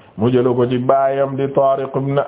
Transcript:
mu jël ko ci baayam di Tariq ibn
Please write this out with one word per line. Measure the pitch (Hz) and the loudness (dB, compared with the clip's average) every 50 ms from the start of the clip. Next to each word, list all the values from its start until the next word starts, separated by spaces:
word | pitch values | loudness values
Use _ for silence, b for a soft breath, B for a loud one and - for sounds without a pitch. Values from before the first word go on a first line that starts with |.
| B B B | B B B
mu | - 110 123 | -2 0 0
jël | 127 123 120 | 2 2 2
ko | 127 120 127 123 123 | 2 2 0 0 0
ci | 131 123 | 0 0
baayam | 123 127 135 135 135 135 135 139 139 139 135 | 0 2 2 2 2 0 0 0 -2 -2 -2
di | 135 139 135 | -4 -4 -2
Tariq | 139 143 139 135 135 139 135 131 | 0 2 2 2 2 0 -2 -4
ibn | - 135 135 139 139 143 135 | -4 -4 -4 -2 -2 -2 -2